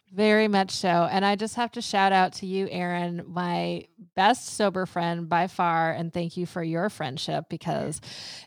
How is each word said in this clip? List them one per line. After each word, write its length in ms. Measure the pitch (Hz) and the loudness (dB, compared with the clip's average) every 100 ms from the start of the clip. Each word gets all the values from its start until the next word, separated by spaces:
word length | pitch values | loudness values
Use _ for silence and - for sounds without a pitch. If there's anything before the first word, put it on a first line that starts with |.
| _ | _
Very 340 | 185 214 214 214 | 2 4 6 4
much 240 | 202 190 | 2 2
so. 360 | - 190 170 170 | 0 2 4 4
And 160 | 190 196 | 2 2
I 100 | 202 | 0
just 200 | 220 - | -2 -4
have 160 | 233 | -4
to 80 | 240 | -4
shout 320 | 220 202 196 | -2 2 4
out 200 | 190 185 | 6 4
to 120 | - 190 | 0 -4
you, 220 | 190 196 | -2 -2
Erin, 540 | 180 175 175 175 175 - | -2 -2 -2 -2 -4 -6
my 580 | 175 180 175 175 175 - - - - | -4 -2 -2 -2 -4 -8 -20 -8 2
best 400 | 196 254 - - | 4 4 -2 0
sober 300 | 202 185 185 | 0 0 -4
friend 420 | - 170 170 170 | -2 -2 -2 0
by 200 | 170 180 | 0 0
far, 440 | - 175 165 165 | 0 2 2 2
and 220 | 147 165 | 0 -4
thank 240 | 180 170 185 | -4 -4 -4
you 80 | 175 | -6
for 180 | 185 | -4
your 260 | 165 165 202 | -2 -2 -2
friendship 560 | - 147 131 - 156 160 | -4 -6 -6 -4 -4 -4
because 500 | 165 170 147 147 160 - - - - | -8 -4 -4 -4 -6 -12 -16 -16 -16